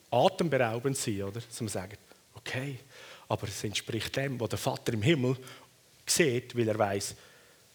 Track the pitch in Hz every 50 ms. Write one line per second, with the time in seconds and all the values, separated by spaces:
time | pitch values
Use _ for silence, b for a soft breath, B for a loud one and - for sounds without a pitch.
0 | _ _ - 123 147 190 - - 180 160 139 127 123 113 113 120 123 139 135 -
1 | - 120 101 98 98 98 104 117 - - - - 120 104 - 98 90 101 104 -
2 | - - - - _ _ - - - - - 127 135 143 131 120 - B B B
3 | B B B B B - 110 - - 110 101 - - 107 98 - - - 117 107
4 | - - - 135 139 143 127 - 113 104 - - - 135 127 - - - 117 107
5 | 101 151 175 135 123 123 135 B B B B B B B _ _ _ _ _ -
6 | _ - - - 175 135 117 123 120 - - 120 113 107 107 107 107 98 101 101
7 | - - - B B B B B B B B B B B